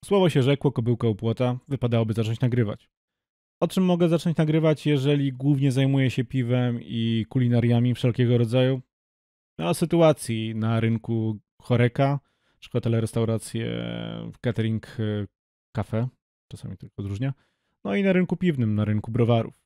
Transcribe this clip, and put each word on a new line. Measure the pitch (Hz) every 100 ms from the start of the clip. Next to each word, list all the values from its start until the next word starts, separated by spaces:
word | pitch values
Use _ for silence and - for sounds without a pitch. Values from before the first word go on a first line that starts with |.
Słowo | - 202 185
się | 147
rzekło, | 127 139 143
kobyłka | 123 113 117 117
u |
płota, | 104 113 113 123 123 _
wypadałoby | 135 120 117 113
zacząć | 110 113 117
nagrywać. | 131 123 107 110 _ _ _ _ _ _ _ _
O | 175
czym | -
mogę | 185 175 175
zacząć | 165 - 160
nagrywać, | 156 156 160 151 151
jeżeli | 147 135 147 139
głównie | 127 135 143 139
zajmuję | 127 135 139 135
się | -
piwem | 120 135 120 123 123 120
i | - 117 113 113 107
kulinariami | 135 123 120 117 117 123
wszelkiego | 120 127 113 120 120
rodzaju? | 117 123 127 131 - _ _ _ _ _ _ -
No, | 165
o |
sytuacji | 175 160 170 160 151 - 113 110
na | 110 110 113
rynku | 113 113 - 113 110 107 _ _
choreka, | - 165 123 - 139 143 _ _ _ _
czy | -
hotele, | 123 113 113
restauracje, | 113 - 113 113 - 117 117 117 113 113 113 113 113 -
catering, | 127 113 113 110 - -
e, | 107 104 101 _ _ _ _ -
kafe, | 101 110 127 _ _ _ _
czasami | 107 - 95
tylko | 92 -
odróżnia, | 101 98 135 139 _ _ _ _
no | -
i | 202
na | 196
rynku | 185 180 175
piwnym, | 180 143 113
na | 104
rynku | 107 107 104
browarów. | 113 117 117 110 -